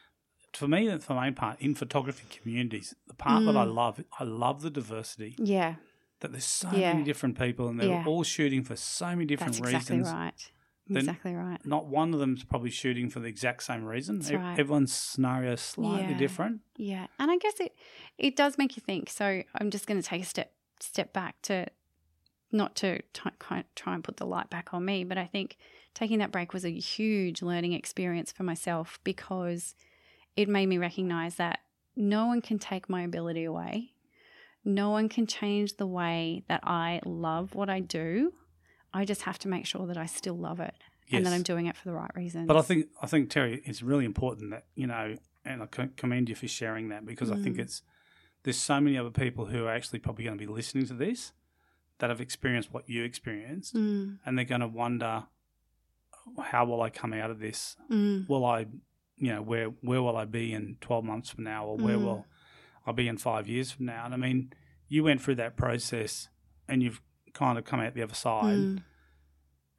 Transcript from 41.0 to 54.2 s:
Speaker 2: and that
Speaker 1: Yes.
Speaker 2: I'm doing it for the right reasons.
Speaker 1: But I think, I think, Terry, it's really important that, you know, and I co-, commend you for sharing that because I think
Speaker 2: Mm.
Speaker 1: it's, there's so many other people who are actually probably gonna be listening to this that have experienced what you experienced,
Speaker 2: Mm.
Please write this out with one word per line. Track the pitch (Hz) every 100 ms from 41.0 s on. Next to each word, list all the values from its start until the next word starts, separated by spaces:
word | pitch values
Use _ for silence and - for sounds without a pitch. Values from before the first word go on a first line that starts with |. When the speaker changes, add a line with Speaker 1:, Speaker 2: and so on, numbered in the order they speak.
| _
Speaker 2:
and | 190 180
that |
Speaker 1:
Yes. | 175
Speaker 2:
I'm |
doing | 180 170 170
it | -
for | 185
the |
right | 160 -
reasons. | - 175 165 165
Speaker 1:
But | 156
I |
think, | 160 180 151 -
I | 127
think, | 156 131
Terry, | 147 123 120 -
it's | 104
really | 120 143 120
important | 101 127 107 104
that, | 110 -
you | - 127
know, | 117 110 113 _ _
and | - 131
I | 110
co-, | - 131 -
commend | 127 123 117
you |
for | 110 117
sharing | - 113 110 110
that | 104
because | 110 117 117
I | 101
think | - -
Speaker 2:
Mm. |
Speaker 1:
it's, | 92 - _ _ _ _ _ _
there's | 135 120
so | - 139
many | 143 135
other | 117
people | 110 127 123 104
who | 120 113
are |
actually | 117 - 117
probably | 123 107
gonna | 113 104
be | 104
listening | 110 117 135 127
to |
this | 123 170 247 - _ _ _ _ _ _ _
that | 120
have | 117
experienced | 127 - 131 123 -
what | 120 -
you | 117
experienced, | 120 123 123 107 117 170 -
Speaker 2:
Mm. | 226 214 202 196 196